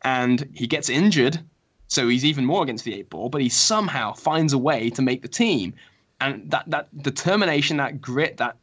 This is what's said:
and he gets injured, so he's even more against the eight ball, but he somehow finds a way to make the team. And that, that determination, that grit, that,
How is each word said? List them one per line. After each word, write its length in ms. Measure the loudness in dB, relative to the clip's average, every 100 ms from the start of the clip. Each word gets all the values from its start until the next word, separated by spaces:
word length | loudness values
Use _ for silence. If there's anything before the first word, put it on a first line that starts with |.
and 480 | -2 0 2 2 0
he 140 | -6 -2
gets 200 | -2 0
injured, 520 | 2 4 6 2 2 -8 _ _ _ -6
so 200 | 0 2
he's 160 | 2
even 220 | 2 2 0
more 180 | 2
against 220 | 0 -4 -8
the 80 |
eight 160 | -10 -10
ball, 200 | -10 -6
but 120 | -2
he 80 | 0
somehow 640 | 2 2 2 0 -2 -4
finds 400 | -4 -2 2 2
a 40 | 2
way 320 | 2 0 0
to 100 | 0
make 220 | -2 -2
the 40 | -6
team. 460 | 0 0 2 -2 -8 -20 _ _ _
And 300 | -4 -4 -4
that, 180 | -4 -2
that 320 | -6 -6 -6
determination, 760 | -6 -2 0 2 2 2 0 0
that 240 | -2 -6
grit, 360 | -4 -2 -2 -2
that, 200 | -6 -6